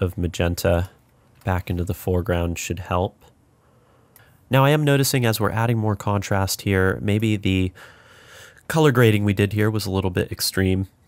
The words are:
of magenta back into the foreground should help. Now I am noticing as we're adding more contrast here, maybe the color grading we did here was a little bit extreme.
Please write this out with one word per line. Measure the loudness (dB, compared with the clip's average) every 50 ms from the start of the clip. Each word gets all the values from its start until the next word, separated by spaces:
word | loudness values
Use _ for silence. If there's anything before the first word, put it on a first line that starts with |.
of | -4 -4 -2 -4
magenta | -4 -4 -2 -2 -2 0 0 0 0 2 2 2 0 -4 -8 _ _ _ _ _ _ _ _ _ -6
back | -4 -4 -4 -4 -4
into | -4 -4 -4
the | -4 -6
foreground | -6 -4 -2 -2 -2 0 -2 -2 -2 -2 -2 -4 -6
should | -8 -8 -8 -10
help. | -6 -4 -2 -2 -2 -4 -6 _ -20 -20 _ _ _ _ _ _ _ _ _ _ _ _ _ _ _ _ _ -20 -20 _ _ _ _ _
Now | 2 4 4
I | 4
am | 4 2 2
noticing | 2 2 2 2 0 0 0 0
as | 0 0 0
we're | 0 -2
adding | 0 0 0 0 0 0
more | 0 -2 -2
contrast | -2 -2 -2 -2 -2 -2 -2 0 0 0 -2 -2 -4 -2
here, | 0 2 2 2 2 0 0
maybe | -2 -2 0 0 0 0 -2
the | -2 0 0 0 0 0 -2 -4 -10 -18 -20 -20 -20 -20 -20 -20 -20 -20 -20 -20 -20 -20 -20 -20 -18 _ -4
color | 0 2 2 4 4
grading | 6 4 4 4 4 2
we | 0 2
did | 2 0 0 0
here | 0 0 0
was | 0 -2 -4
a | -2
little | -2 -2 -2 -2
bit | -2 -2 -4 -4
extreme. | -6 -6 -6 -4 -2 0 0 2 2 0 -2 -4 _ _ _